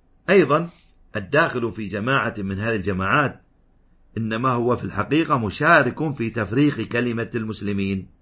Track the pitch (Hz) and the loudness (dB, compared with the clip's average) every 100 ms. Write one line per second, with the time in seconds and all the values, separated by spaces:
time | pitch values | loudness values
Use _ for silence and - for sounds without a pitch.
0 | _ _ - 196 135 151 170 - _ _ | _ _ 4 6 6 2 0 -10 _ _
1 | _ 107 92 143 160 123 117 113 101 104 | _ -10 0 2 2 0 -4 -4 -6 -4
2 | 113 135 113 110 98 98 113 110 95 92 | 0 0 0 -4 -6 -4 -2 -2 -2 -2
3 | 95 139 127 - _ _ _ _ _ _ | 2 2 0 -4 _ _ _ _ _ _
4 | _ - 110 110 131 120 120 120 95 95 | _ -8 -6 -2 0 0 0 -2 -4 -6
5 | 104 151 156 135 107 - 151 160 123 - | 0 0 2 0 -2 0 4 4 4 -2
6 | 156 - 113 113 98 117 147 117 107 120 | -4 -4 -4 -4 0 2 2 2 -2 -2
7 | 120 113 113 117 110 101 101 98 98 95 | -2 -4 -4 -6 -6 -6 -4 -2 -2 -4
8 | - _ | -6 _